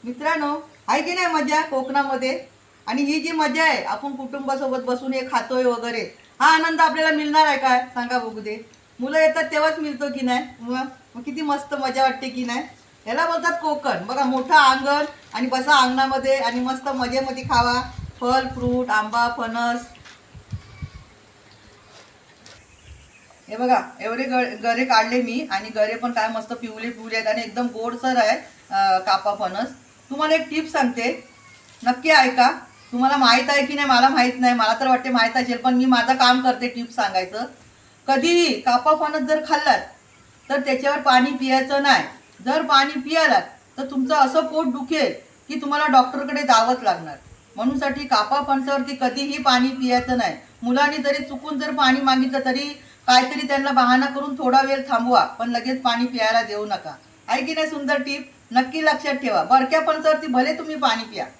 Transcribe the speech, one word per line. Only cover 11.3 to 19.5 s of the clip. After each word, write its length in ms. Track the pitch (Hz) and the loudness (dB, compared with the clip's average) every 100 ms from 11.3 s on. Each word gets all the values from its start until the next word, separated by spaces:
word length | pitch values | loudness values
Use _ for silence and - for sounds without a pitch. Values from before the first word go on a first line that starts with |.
| 254 | -6
मस्त 340 | 302 277 - | -2 -2 -4
मजा 280 | 285 262 254 | -4 -4 0
वाटते 260 | 262 254 262 | 0 0 -8
की 160 | 247 | -8
नाही? 180 | 240 247 311 - - _ 214 | -6 -6 -8 -16 -20 _ -6
याला 200 | 262 339 | -2 -2
बोलतात 260 | 330 339 339 | 0 -2 -2
कोकण. 440 | 311 294 277 175 196 | -4 -2 -2 -4 -4
बघा, 180 | 262 | -2
मोठं 300 | 262 254 254 | 0 -2 4
अंगण 500 | 302 269 269 277 285 294 - - | 6 6 4 0 0 -2 -8 -12
आणि 120 | 220 254 | -6 -2
बसा 300 | 254 262 285 | -2 4 4
अंगणामध्ये 600 | 254 254 269 269 269 269 | 4 2 0 0 0 0
आणि 240 | 240 247 | 0 -2
मस्त 280 | 254 262 277 | -4 -4 -6
मजेमध्ये 560 | 254 240 262 269 254 | -4 -2 -2 -4 -6
खावा. 460 | 247 254 240 240 - - - - | -2 0 2 0 -4 -12 -14 -6
फल, 280 | 247 262 262 | 0 0 0
फ्रूट, 420 | 247 247 247 247 | -4 -2 -2 0
आंबा, 380 | 214 214 233 240 233 | 0 0 0 0 -2
फणस. 440 | 226 | -6